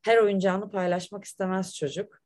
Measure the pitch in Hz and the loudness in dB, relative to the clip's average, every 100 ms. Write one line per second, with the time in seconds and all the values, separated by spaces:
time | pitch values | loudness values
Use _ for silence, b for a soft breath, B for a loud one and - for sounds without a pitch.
0 | 220 233 208 196 185 185 202 196 180 180 | 2 4 4 4 2 0 -2 -2 0 -2
1 | - 208 - - 185 190 185 - 143 151 | -4 -12 -12 -6 -2 -2 -4 -6 -6 -6
2 | 214 _ | -10 _